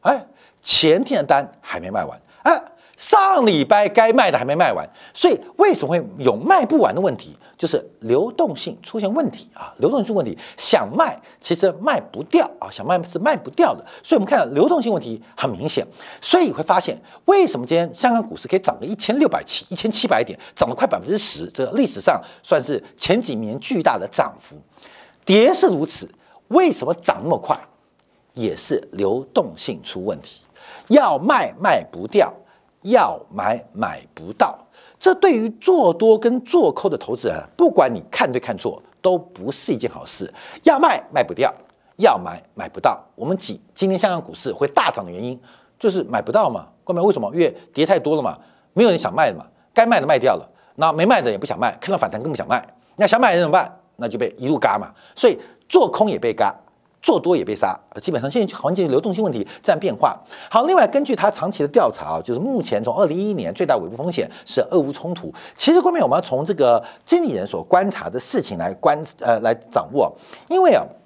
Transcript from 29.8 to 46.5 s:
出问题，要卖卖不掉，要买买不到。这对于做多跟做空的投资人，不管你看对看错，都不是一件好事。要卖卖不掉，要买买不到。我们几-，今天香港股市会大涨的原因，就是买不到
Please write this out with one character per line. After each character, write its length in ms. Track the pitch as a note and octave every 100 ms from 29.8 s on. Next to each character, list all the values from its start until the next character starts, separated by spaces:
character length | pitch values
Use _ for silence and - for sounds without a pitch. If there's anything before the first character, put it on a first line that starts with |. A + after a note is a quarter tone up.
出 220 | - -
问 160 | F#2+ C#2
题， 200 | - - _ _ - - -
要 300 | C4 A#3+ C#3+
卖 360 | F3+ C4+ C#3 -
卖 240 | F#3+ C#3 D#2+
不 160 | E2 G2
掉， 260 | G3+ C3 - _ _ _ _
要 360 | F#3 A#3 D3+ E2+ -
买 320 | G2+ G2 A#2 -
买 280 | - G#2 C#2+ -
不 180 | - E2
到。 240 | - G3 - _ _ - _
这 160 | - F#4
对 160 | F#4+
于 180 | B3+ A3+ A3
做 320 | - F4+ G#3
多 240 | E3+ A3+ A3
跟 220 | A#3 B3
做 280 | A#3+ F4 G#3
空 200 | - G3
的 60 | C#3+
投 180 | - A#2+
资 140 | A#2
人， 80 | D#2+ D#2 -
不 140 | E4+
管 200 | E4 C#3
你 100 | G#3+ -
看 180 | - G3+
对 80 | B2
看 200 | - G2+
错， 240 | A2+ D#2+ _ _
都 160 | F#3 F3+
不 320 | F3 - G2+
是 220 | C#3 -
一 60 | C3+
件 120 | A#2
好 160 | - -
事。 260 | - F#2+ - - -
要 140 | - C#4
卖 240 | D4+ - -
卖 140 | D3+
不 100 | A#2+
掉， 200 | F2+ C3 - - _ _ _
要 200 | G3 A2
买 240 | F2 F2 _
买 140 | - E2+
不 140 | -
到。 200 | B2+ B2 - -
我 100 | A#2+
们 100 | F#3+
几-， 240 | - G2+ _
今 160 | - G3
天 80 | F#3+
香 140 | G3+
港 100 | F3
股 120 | -
市 180 | - -
会 160 | - C#3
大 240 | C#3+ F3
涨 140 | - F#2
的 40 |
原 120 | F2
因， 160 | A#2+ B2+ _ _ _ _
就 120 | A3
是 140 | F#3
买 180 | - A#2
不 120 | G2+
到 160 | - F#3+